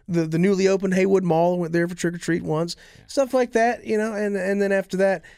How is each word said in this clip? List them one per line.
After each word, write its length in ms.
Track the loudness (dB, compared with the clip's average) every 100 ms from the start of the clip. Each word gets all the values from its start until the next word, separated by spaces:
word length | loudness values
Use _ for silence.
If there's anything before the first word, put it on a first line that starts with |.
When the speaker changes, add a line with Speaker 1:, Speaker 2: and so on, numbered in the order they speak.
| -4
Speaker 1:
the, 200 | -2 0
the 120 | 2
newly 280 | 2 4 2
opened 280 | 2 0
Haywood 300 | 0 2 2
Mall, 320 | 2 2 2 0
I 20 |
went 140 | -2
there 120 | -2 -2
for 60 |
trick 200 | -2 -4
or 40 | -4
treat 240 | -4 -4
once, 320 | -2 -4 -4 -8 -18 -20
Speaker 2:
Yeah. 60 | -8
Speaker 1:
stuff 260 | -2 0
like 180 | 0 0
that, 320 | 2 0 0
you 140 | -4 -4
know. 160 | -2
And, 200 | -4 -4
and 280 | -2 -2 0
then 100 | 0
after 240 | 0 -2 0
that, 260 | 0 0 -6